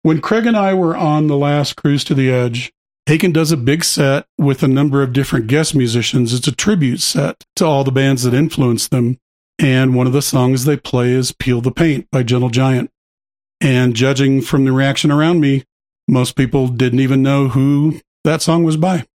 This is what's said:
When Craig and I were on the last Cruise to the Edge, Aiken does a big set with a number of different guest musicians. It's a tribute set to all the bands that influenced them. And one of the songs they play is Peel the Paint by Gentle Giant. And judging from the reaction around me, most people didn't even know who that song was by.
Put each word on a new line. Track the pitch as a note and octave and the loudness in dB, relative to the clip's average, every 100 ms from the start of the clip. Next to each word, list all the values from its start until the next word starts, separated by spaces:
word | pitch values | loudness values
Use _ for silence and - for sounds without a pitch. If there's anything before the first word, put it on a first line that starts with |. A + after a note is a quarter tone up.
When | D#3 D#3 | 0 -2
Craig | - A3 A#3 | 0 0 0
and | A3 | 0
I | G3 | 0
were | F#3+ E3+ E3+ | 0 -2 -2
on | E3 D3+ D#3 | 0 0 0
the | C#3+ | 0
last | C#3+ D3 C#3+ - | 0 0 -2 -4
Cruise | - C#3+ | -2 -2
to | - | 0
the | C#3+ C3 | 0 0
Edge, | B2+ B2 A#2 B2 _ _ _ - | 0 -2 -4 -10 _ _ _ -2
Aiken | D#3 F#3 | 0 2
does | D#3+ D#3 | 0 0
a | E3 | 0
big | A#2+ D#3 | 0 -2
set | - - C#3+ C#3 - - | -2 0 0 0 -4 -2
with | C#3+ C3+ | -2 0
a | D3+ | 0
number | B2+ D3 C#3 | 2 2 0
of | C#3 | 0
different | B2+ C3+ C3+ A2 | -2 -2 -2 0
guest | C#3+ D#3 | 0 0
musicians. | D3 B2 A#2 A2 C3 A#2+ | 0 0 0 -2 -2 0
It's | B2 B2 | -2 -4
a | |
tribute | B2+ - G#3 C#3 A#2+ | -4 -2 0 0 -2
set | - D3+ D3 - - - | -4 -2 -4 -6 -14 -2
to | E3+ | 0
all | C#3+ | 2
the | C3+ | 0
bands | C3 C3+ C3 | 0 0 0
that | B2 | 0
influenced | B2 D#3 - B2+ A2+ - | 0 0 0 -2 0 -2
them. | C3+ A#2+ B2+ _ _ _ _ | -2 -2 -4 _ _ _ _
And | C#3+ C3 C3 | 0 2 2
one | B2+ B2+ | 2 0
of | |
the | C3+ | 0
songs | C3+ C3+ B2+ C3 | -2 0 0 0
they | B2+ C#3+ | 0 -2
play | - B2+ B2 | -2 -2 0
is | B2+ B2+ | 0 -2
Peel | - - B2 | -6 -2 -2
the | B2 | -2
Paint | - E3 C#3 - | 0 0 0 -4
by | C3+ | -4
Gentle | A#2+ B2 B2 | 0 0 0
Giant. | A#2 C3 B2+ A#2 _ _ _ _ _ _ _ | 0 0 0 -4 _ _ _ _ _ _ _
And | C#3+ B2+ B2+ | 0 2 2
judging | A2+ C3 C3+ C#3 C3+ | 2 0 2 2 0
from | - C#3+ | 0 0
the | C3+ | 2
reaction | C3 C3+ C3+ D3+ | 2 0 0 0
around | C#3+ D#3 F3 | 2 2 2
me, | C#3+ C#3 - _ _ _ - | 2 0 -4 _ _ _ -2
most | B2+ B2 | 0 0
people | - C3 C#3 C3 | -2 -2 0 -2
didn't | A#2+ B2+ B2 | 0 0 2
even | C3+ C3+ | 2 2
know | C3+ C#3 C#3 | 2 2 2
who | B2 C3+ C#3+ D3+ D#3 _ _ | 0 2 2 0 -2 _ _
that | - D#3 | -2 -2
song | - E3 | 0 2
was | E3 D#3 | 2 0
by. | F3 F3+ A#2+ | 0 -2 -6